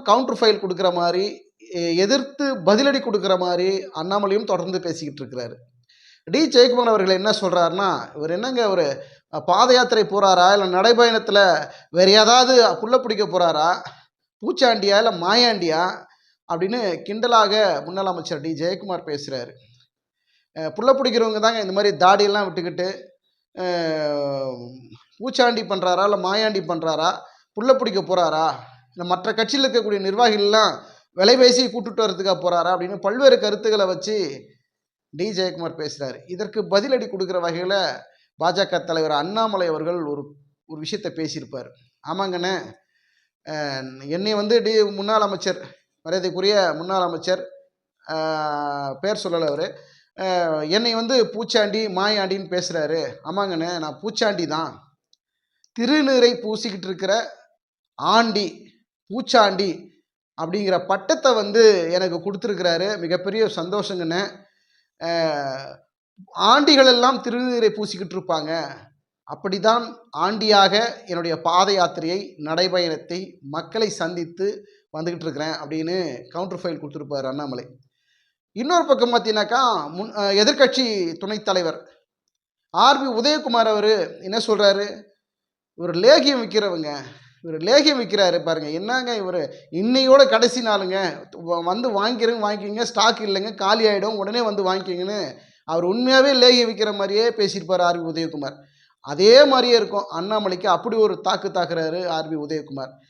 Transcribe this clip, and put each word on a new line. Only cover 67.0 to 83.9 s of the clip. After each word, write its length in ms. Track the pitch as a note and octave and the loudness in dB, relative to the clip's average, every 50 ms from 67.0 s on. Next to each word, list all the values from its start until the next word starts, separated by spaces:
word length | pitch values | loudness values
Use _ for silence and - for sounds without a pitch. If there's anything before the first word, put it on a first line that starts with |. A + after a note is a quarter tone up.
| A#3+ C4 B3+ - | 4 2 2 0
திருநீரை 480 | - A#3+ A#3+ B3 B3+ B3+ B3 A#3 A3+ G#3 | -4 -4 -4 -2 -2 -2 0 2 2 2
பூசிக்கிட்டு 460 | G#3 G#3+ G#3 G3 - F3+ G3 D3+ F3+ | 0 0 -6 -8 -8 -10 -10 -8 -8
இருப்பாங்க, 360 | F#3+ - - E3 D#3 D3+ D#3 E3 E3 D3 C#3 C3 G#2+ - _ _ _ _ _ _ _ _ - | -8 -4 -4 -4 -4 -4 -4 -6 -6 -6 -8 -12 -16 -20 _ _ _ _ _ _ _ _ -16
அப்படிதான் 560 | D3 D3 - G3 F#3+ G3 F3 A3 A#3 A#3+ A#3 - - - - _ - | -14 -8 -6 -6 -4 0 2 2 2 2 0 -6 -12 -18 -20 _ -6
ஆண்டியாக 580 | D3+ E3+ F#3+ A3 G3+ A3 G#3+ G#3 G3 G3 F3+ G3 G#3+ A#3 A#3 - - - | -4 -2 -2 -2 -2 2 4 6 6 6 6 4 2 0 -2 -4 -10 -10
என்னுடைய 280 | F#3 F3 E3+ E3 E3+ D#3 D3+ | -8 -6 -4 -4 -4 -4 -2
பாத 280 | D#3+ E3 F3 F3+ G3 G3+ | -2 2 2 4 4 4
யாத்திரையை, 480 | G3 F#3 F3 D#3+ - F3+ D#3+ E3 F3+ G3+ G3+ - - | 2 2 0 0 -2 -4 -6 -4 -4 -6 -6 -10 -14
நடைபயணத்தை 840 | D3+ D3 D#3 D#3+ F3 F#3 F#3 F3+ F3+ F3 E3 D#3 - - - E3+ F#3 F#3+ - - _ - C3+ | -10 -6 -4 -2 0 0 0 0 0 0 -2 -4 -8 -8 -10 -10 -10 -10 -12 -16 _ -16 -10
மக்களை 380 | D3 E3 E3 - - A3+ A3 G3+ | -10 -10 -10 -8 -4 -4 -4 -4
சந்தித்து 580 | - - E3+ E3 F3+ F3 E3 E3 E3+ - F#3+ G3+ - - - _ _ _ _ _ | -4 -6 -6 -6 -6 -8 -10 -10 -8 -6 -6 -6 -6 -8 -14 _ _ _ _ _
வந்துகிட்டு 320 | - D#3 E3 F3 E3+ - D#3+ | -12 -8 -8 -8 -8 -8 -10
இருக்கிறேன் 300 | D#3+ C3 C#3 D#3 D#3+ D#3 | -10 -8 -8 -8 -8 -8
அப்படின்னு 400 | - D3+ C#3+ D#3 D#3+ D#3+ E3+ F3+ F#3 F3 D3 B2 A#2+ - - | -10 -10 -10 -8 -8 -6 -4 -4 -4 -6 -6 -10 -12 -16 -14
கவுண்டர் 300 | - E3+ F#3+ F3+ F#3 - | -10 -10 -8 -8 -10 -8
ஃபைல் 220 | - F3 D#3+ - | -8 -8 -8 -8
கொடுத்துருப்பாரு 460 | D3+ C#3+ D3 D3+ C#3+ C#3 C#3+ C3+ C3 | -12 -14 -14 -16 -12 -8 -8 -6 -6
அண்ணாமலை. 380 | C3 C3+ D3 D3 C#3 B2+ B2 - - - _ _ _ _ _ _ _ _ _ _ _ _ _ _ _ _ | -6 -8 -8 -8 -8 -10 -12 -12 -16 -20 _ _ _ _ _ _ _ _ _ _ _ _ _ _ _ _
இன்னொரு 280 | G3+ B3+ D4+ F4+ E4+ D#4+ | -8 -2 0 0 2 4
பக்கம் 260 | D4+ C4+ A3 A#3+ B3 | 2 2 2 2 2
பார்த்தீங்கன்னாக்கா, 500 | A#3+ A#3 - A3+ G#3+ G#3+ G3+ G#3 A#3 C4 C4 A#3+ G#3 E3+ D3 D3 | 2 0 0 0 0 -2 0 0 0 0 2 2 0 -2 -4 -6
முன், 200 | E3 F3+ G#3+ - F3+ | -8 -10 -10 -8 -6
அ, 80 | G#3+ G3+ G3 | -4 -2 0
எதிர்க்கட்சி 520 | G3 G#3 G#3+ C#4 C#4 - C4 B3 B3+ C4 B3+ A3+ G#3+ G3 F3 E3 | 2 4 4 4 6 6 4 4 4 0 -2 -2 -2 -2 -4 -4
துணைத் 320 | D#3+ - G3 G3+ G#3+ G#3 G#3 | -6 -6 -8 -8 -8 -4 -2
தலைவர் 340 | G#3 F#3 F#3 E3+ D#3+ - - - - _ _ _ _ _ _ _ _ _ _ _ _ _ _ _ _ - | 0 0 0 0 -2 -4 -6 -12 -20 _ _ _ _ _ _ _ _ _ _ _ _ _ _ _ _ 0
ஆர் 260 | F3 A3+ C4+ C#4+ C4 | 4 4 4 4 4
பி 80 | C#4 C4 | 0 -2
உதயகுமார் 600 | A3+ A3+ A#3 D4 D4+ D4+ D4+ B3+ A#3 A#3 A3 A3 | -2 0 0 0 0 0 0 0 2 2 4 4
அவரு 240 | G#3+ G#3 G3+ G#3+ | 2 2 2 2